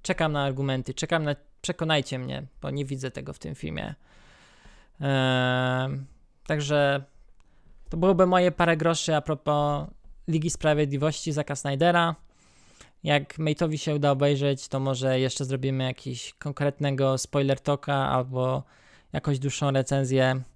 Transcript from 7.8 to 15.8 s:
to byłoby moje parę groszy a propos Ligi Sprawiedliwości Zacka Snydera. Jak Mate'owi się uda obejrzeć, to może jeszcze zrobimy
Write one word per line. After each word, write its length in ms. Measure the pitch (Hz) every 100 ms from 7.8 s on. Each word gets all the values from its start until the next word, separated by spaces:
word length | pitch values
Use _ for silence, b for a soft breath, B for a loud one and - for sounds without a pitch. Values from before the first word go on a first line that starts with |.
| -
to 80 | -
byłoby 280 | 185 185 185
moje 260 | 185 180
parę 260 | 170 170 165
groszy 380 | 165 160 - 151
a 60 |
propos 680 | 151 151 - 147 147 143 147 - - - -
Ligi 220 | 160 165
Sprawiedliwości 840 | - 156 147 147 139 151 151 -
Zacka 240 | 147 143 139
Snydera. 600 | 143 139 170 170 170 156 - b b b b b b _
Jak 340 | 156 147 143 -
Mate'owi 400 | 156 151 165 156
się 180 | - 147
uda 160 | 143
obejrzeć, 560 | 135 143 143 143 131 -
to 120 | 135
może 400 | 135 127 131 131
jeszcze 260 | 131 - 131
zrobimy 380 | 135 135 135